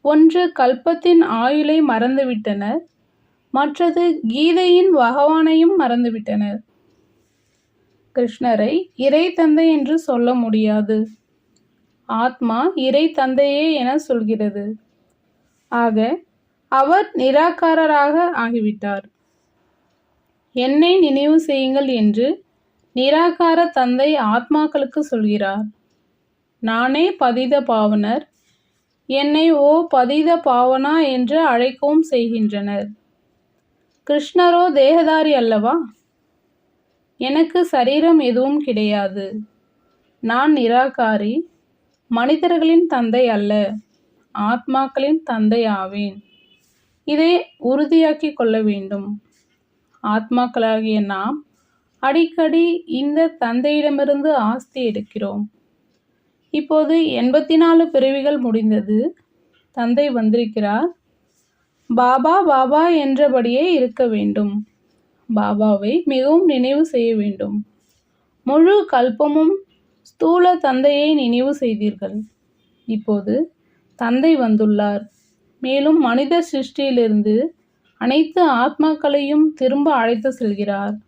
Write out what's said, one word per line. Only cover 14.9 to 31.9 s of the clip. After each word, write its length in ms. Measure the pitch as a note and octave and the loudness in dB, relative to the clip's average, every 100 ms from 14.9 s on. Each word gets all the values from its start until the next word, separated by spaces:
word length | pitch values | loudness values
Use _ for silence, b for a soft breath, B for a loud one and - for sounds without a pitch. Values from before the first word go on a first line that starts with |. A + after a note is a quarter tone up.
| _ _ _ _ _ _ _ _ | _ _ _ _ _ _ _ _
ஆக 520 | A#3+ A#3 A3 A3+ E4+ _ _ _ _ _ | -2 0 0 -2 -4 _ _ _ _ _
அவர் 440 | C4 C#4 F#4 G#4+ | 0 2 2 0
நிராகாரராக 1160 | - C4 C#4+ E4 F4 E4 D#4+ D#4 D4 C#4+ D#4 F4 | -2 0 2 2 0 0 2 2 2 2 0 0
ஆகிவிட்டார். 680 | D4 A#3 A#3 G#3+ G#3+ G3+ G3 - _ _ _ _ _ _ _ _ _ _ _ _ _ _ | -2 -4 -2 -4 -4 -8 -8 -12 _ _ _ _ _ _ _ _ _ _ _ _ _ _
"என்னை 480 | B3 B3+ D4 E4+ F#4+ | -4 0 2 4 4
நினைவு 400 | D#4 C4+ D4 D#4+ | 2 2 2 2
செய்யுங்கள்" 480 | D#4 C4+ C4 C4+ C4+ | 2 -2 0 -2 0
என்று 560 | B3 G#3+ G#3 C4 F#4+ _ _ _ _ _ | 0 0 2 -2 -4 _ _ _ _ _
நிராகார 760 | B3 C4 D4+ E4+ E4 E4+ E4 E4+ | -2 0 2 0 2 2 2 0
தந்தை 460 | D#4 B3 B3+ C#4+ | 0 -2 0 0
ஆத்மாக்களுக்கு 840 | D4+ G#3+ A#3 A#3+ D4+ D4+ C#4+ C4+ D4+ | 0 0 -2 0 -2 0 -2 -4 -4
சொல்கிறார். 640 | D4 A#3 G#3+ G#3 G3 G3+ G#3+ _ _ _ _ _ _ _ _ _ | -4 -2 -2 -2 -4 -6 -8 _ _ _ _ _ _ _ _ _
"நானே 560 | A3 A3+ B3+ C#4+ F4+ | -4 -2 -2 0 -2
பதித 460 | F#4+ B3+ A#3 B3+ C#4+ | 0 0 0 0 0
பாவனர், 600 | C#4 A3 G#3 G#3+ G#3 - - _ _ _ _ _ _ _ | 0 0 2 0 -2 -4 -8 _ _ _ _ _ _ _
என்னை 460 | - C4+ C#4+ D4+ E4 | -4 -2 0 2 2
ஓ 360 | D4+ C#4+ D#4+ E4 | 4 4 4 2
பதித 400 | C4+ B3 D4 D#4 | 0 2 0 2
பாவனா" 720 | E4+ D4+ B3 B3+ C4 C#4 D#4+ D4 | 0 2 2 2 0 0 0 0
என்று 380 | B3+ B3 D4+ | -2 0 0
அழைக்கவும் 560 | D#4+ A#3 B3 B3+ C#4+ | 2 0 -2 -2 0